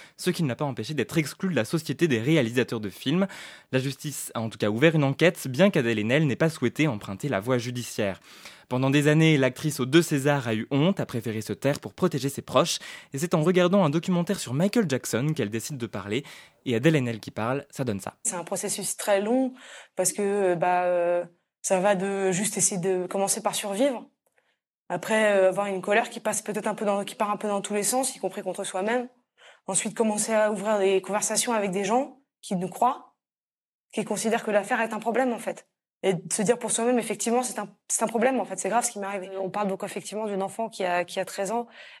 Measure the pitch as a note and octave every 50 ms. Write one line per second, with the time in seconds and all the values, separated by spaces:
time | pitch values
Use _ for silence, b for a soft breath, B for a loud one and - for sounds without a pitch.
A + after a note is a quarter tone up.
0 | B B B B - F#3 F3+ - E3+ C3 A#2 - D#3 C#3+ B2 - G#2+ B2 D#3 C#3
1 | A2 - - E3 D3+ C3 - - - F#3+ E3+ B2 A2 - - D#3+ - - C3+ -
2 | E3+ E3 B2+ A2 A2 C#3 E3 D#3+ B2 A2+ A#2+ B2+ A#2 - B2+ A2+ G#2+ G2 E2+ -
3 | - C3 D3 F3+ G3 F#3+ B B B B B B B B - C3 B2+ C#3 C3+ -
4 | - D3+ C3+ - - - - A#2+ A2+ A2+ - - A#2 G#2 G#2+ A2+ D3 E3 D#3 D#3
5 | C#3+ C3+ C3+ - D#3 F3 F3 - - C3+ B2 C3 F#3 G#3 - E3 B2 A#2 A2+ G#2+
6 | G#2 A2 B2+ D3+ D#3+ C#3+ A2 - D#3+ E3 D#3 - B2+ A#2 - - D3+ D#3 A#2 G#2
7 | - - G2 F#2+ - C#3+ B2 G2 F#2+ B2 C3 B2 A2 B2 B2 B2 A#2 - - -
8 | A2 G2 F2+ - B B B B B B B B B B B2 B2+ C3 C3+ C#3 D3
9 | C#3+ D3 D3+ D#3 D#3+ D#3+ D#3 C#3 C3+ B2+ B2+ - - D#3 - - - C3 C3+ E3+
10 | E3+ - E3 C#3 C3 D3 C#3+ C#3 A#2+ A#2+ A2+ A2 A#2 - - C#3 D3 F#3 G3 -
11 | A#2+ - - A#2+ G#2+ A#2 G#2 A2 G#2+ - G#2 - - C3+ C#3+ - - G#2+ - -
12 | F#3 F3 - C#3 A#2+ C#3 - - - - - B2+ E3 E3 - - B B B B
13 | B B B C3+ E3 F3 - E3 D3+ F3 F#3 F3+ F3+ F3+ F#3 G3+ F#3 D3 C#3+ F3
14 | - - F3+ F3 E3+ - G3+ E3 - A#2+ A#2+ C#3+ F3 G#3 - B3 G#3+ D3+ C3 A#2+
15 | - - - A2 C3 D#3 D#3 - A#2 G2+ G#2+ A2+ - - D3+ B2+ A#2 G#2 - G#2
16 | F#2 G2+ G#2 C3 - B B B B B B B - C3+ A#2 A2+ B2 E3 D#3+ D3
17 | B2 A#2+ A#2 G#2 - - - - G#2+ A#2 C3 C#3 - - - - C3 A#2+ G2+ F#2+
18 | - - - _ - - - F3 E3+ - G3+ F3+ - G3+ - - F#3+ - - -
19 | - G#3+ G3+ G3 G3+ G#3+ A#3+ C4 C4 B3+ B3+ B B B B B B B B -
20 | F#3 F3+ - - G3+ G3 G3+ G3+ G3 F#3 F3+ E3+ F3 F3+ F3+ F3+ F3+ F3+ F3+ F3
21 | F3 F3 F3 F3 F3 E3+ _ _ _ _ _ _ - - G3 F#3 F3+ G#3 G#3 F3+
22 | F#3+ G3 G3 G3 F#3+ F#3+ F#3 E3+ G#3+ F#3+ - G3+ F3+ - G#3 F3+ E3 F#3+ F#3+ F3+
23 | F3+ F3+ - G3 G3 G3 - A3+ G#3+ G#3 F3+ - - G3+ G3 G3 C4 C#4+ B3 G#3+
24 | - - _ _ _ _ _ _ _ _ _ _ _ _ _ _ _ - F3 F3+
25 | - - A3 A3 A3 G#3 G3+ G3 F#3 F#3 F3+ G3+ G3+ G3+ G3 F#3 F3+ G3+ G3+ A3
26 | A#3+ - - A#3+ - A3 G3+ - - - G3+ G#3+ G3 G#3+ G#3+ A3 A3 G#3 G3+ G3+
27 | G3 G3 - - A3 G#3 G#3 G3+ - G#3 G3+ G3+ G3 - G#3 G#3 G3+ G3+ B3 B3+
28 | C4+ C4 - - - F#3+ F#3 G#3 G3 F#3 F3 - G3 - - F#3 F#3+ A3 A#3 B3+
29 | A#3+ B3 _ _ _ _ _ b b b b b b - F#3+ F#3 - A3 - -
30 | A#3 A3 G#3 G#3+ G#3+ - A3 G#3+ G#3+ G#3+ G#3+ F#3+ G3 A3 A3 G#3 F#3+ G3 G3 F#3+
31 | F#3 - G3 G#3 G3+ - A3 G#3 - B3 A#3 A3 G3 F#3+ F3 G3+ G3+ F#3+ A3+ B3+
32 | C#4 - - _ _ _ _ _ - - G3+ F3 F3+ F3+ - - A#3+ B3 C4+ -
33 | - - _ _ _ _ _ _ _ _ _ _ _ _ _ _ _ _ - A3
34 | G#3 - G#3+ F#3+ - A3 G#3+ A3+ - A3+ G#3 G#3 F#3+ - B3+ A3 A3+ A3+ A3+ G#3
35 | - A#3+ A3 A#3+ C4 B3+ A#3 G3+ - F#3+ E3+ - - _ _ _ _ _ _ _
36 | - F#3+ F#3+ D#3+ E3 E3 - - G#3 F3+ A#3+ A#3 A#3 A3 - A3+ A3+ A#3+ B3+ A#3+
37 | G#3+ A3 G#3+ A3 - A#3 A#3 A#3+ B3+ A#3 - A3 G#3 G3+ - _ _ - - -
38 | A#3 A3 - A#3 A3 C4 C4+ A#3+ F#3+ - F#3+ F#3 - F#3+ G3+ A#3 A#3 - - G3+
39 | G3 G3 G3+ G3 F3+ F#3+ F#3+ F#3+ F#3+ F#3 F3+ G3+ G#3 G3 F#3+ F3+ - F#3+ - G3+
40 | - - F#3+ G#3+ A3 G#3 G3+ F#3+ F#3+ F#3+ - - A3+ A3 A3+ - G3 F3+ F3 F3
41 | F3 F3 - F#3+ F#3 F#3 - - G3 F#3 A3 A#3+ A#3+ A#3 B B B B B B